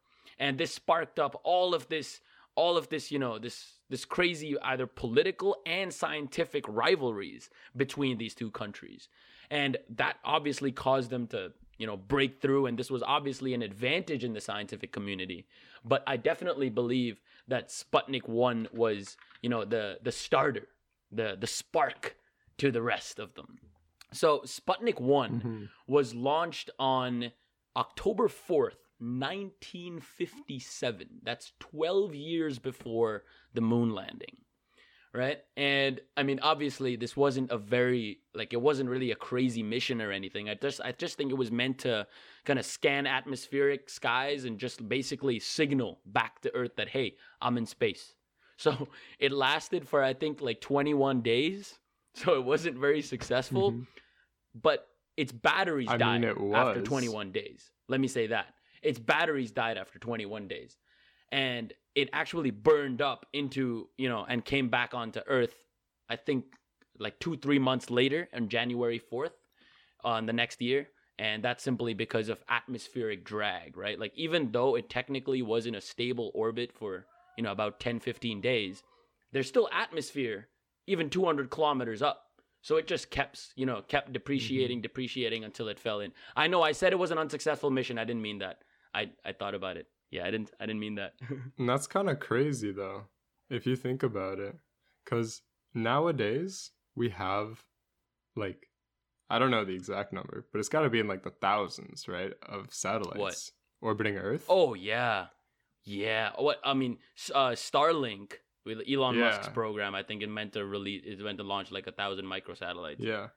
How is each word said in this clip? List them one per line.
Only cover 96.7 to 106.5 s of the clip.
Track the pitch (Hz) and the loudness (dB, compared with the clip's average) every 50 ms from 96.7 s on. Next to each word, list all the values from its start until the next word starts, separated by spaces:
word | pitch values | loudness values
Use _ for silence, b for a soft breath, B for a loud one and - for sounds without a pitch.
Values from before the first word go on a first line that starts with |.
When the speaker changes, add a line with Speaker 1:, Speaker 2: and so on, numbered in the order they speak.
| - _ _ _ _ | -18 _ _ _ _
Speaker 2:
we | 120 120 120 | -2 -2 -2
have, | 98 - - 92 98 104 107 110 113 - _ _ _ _ _ _ _ _ _ _ _ _ _ _ _ | -2 -2 -2 0 0 0 -2 -4 -8 -16 _ _ _ _ _ _ _ _ _ _ _ _ _ _ _
like, | 110 104 95 90 - - _ _ _ _ _ _ _ _ _ _ _ _ _ | -6 -6 -6 -6 -10 -16 _ _ _ _ _ _ _ _ _ _ _ _ _
I | - 117 | 2 2
don't | 127 131 | 4 4
know | 123 110 104 | 4 2 2
the | 95 92 | 0 -4
exact | 92 92 - 98 98 101 - - | -6 -6 -4 -4 -4 -4 -4 -6
number, | 92 - - - - - - | -8 -8 -8 -10 -12 -12 -6
but | - 104 | -4 -4
it's | 104 - | -2 0
gotta | - 156 156 131 | 2 2 2 4
be | 117 117 | 4 2
in, | 107 | 2
like, | 104 95 95 - | 2 -2 -4 -6
the | 92 | -12
thousands, | - _ - 98 104 107 98 85 - - - - - - - | -8 _ 2 2 2 2 0 -2 -6 -12 -14 -14 -16 -14 -10
right, | - 92 90 92 - - - - | -8 -6 -6 -6 -6 -8 -12 -12
of | - 104 101 - - - | -10 -10 -10 -10 -10 -10
satellites | - - 95 104 110 98 85 - 101 | -6 -4 -2 -2 -2 -2 -4 -4 -4
Speaker 1:
What? | 101 95 87 - - - - _ _ _ _ _ - 110 | -4 -4 -4 -6 -10 -14 -16 _ _ _ _ _ -4 -2
Speaker 2:
orbiting | 107 107 107 107 101 | 0 0 0 0 0
Earth. | 95 92 101 131 160 - - | 0 -2 -2 -2 -2 4 4
Speaker 1:
Oh, | 180 190 165 131 110 | 6 6 6 4 2
yeah. | 92 92 104 110 120 123 120 107 95 90 - - _ _ _ _ _ _ _ _ _ _ | -4 -4 -2 0 2 2 2 2 0 -2 -6 -14 _ _ _ _ _ _ _ _ _ _
Yeah. | 104 101 98 104 110 110 110 110 104 - | -8 -6 -2 -2 0 0 0 0 0 0
What, | - 131 147 | 2 2 2